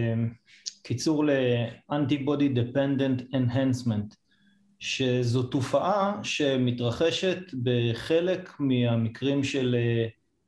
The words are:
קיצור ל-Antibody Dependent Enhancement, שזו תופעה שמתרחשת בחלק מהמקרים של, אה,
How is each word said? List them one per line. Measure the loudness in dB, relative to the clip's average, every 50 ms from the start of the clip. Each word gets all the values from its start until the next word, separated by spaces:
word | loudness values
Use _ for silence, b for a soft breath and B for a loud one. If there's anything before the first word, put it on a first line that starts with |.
| 0 0 0 0 -2 -2 -4 -8 B B B B B B B _ _
קיצור | -6 -4 -2 0 0 2 2 2
ל-Antibody | 2 2 2 4 2 2 2 0 -4 -6 -12 _ -6 -2 -2 0 0 0 0 0 -2 0 2 2 2 2
Dependent | 0 0 0 0 0 0 0 0 0 2 0 0 -2 -4 -4 -2
Enhancement, | 0 0 2 2 2 2 2 0 0 -2 -2 -2 -2 -4 -6 -12 _ b b b b b b b b b b b _
שזו | -8 -8 -4 -2 0 2 2 2 2 2 2 0 0
תופעה | 0 -2 -2 0 2 0 0 2 2 0 2 0 0 -2 -4 -6
שמתרחשת | -6 -4 0 0 0 2 2 2 0 0 0 -2 -4 0 2 0 0 0 0 0 -2 -2 -2 -6 -10 -8 -4 -2
בחלק | 0 2 2 2 0 -2 -2 -2 0 0 2 2 2 0 -2 -4 -10 -8 -4
מהמקרים | 0 0 2 2 2 2 2 2 0 -2 -4 -2 -2 0 0 0 0
של, | -2 -2 -2 0 0 0 2
אה, | 2 2 0 0 -2 -2 -6 _ _ _ _ _ _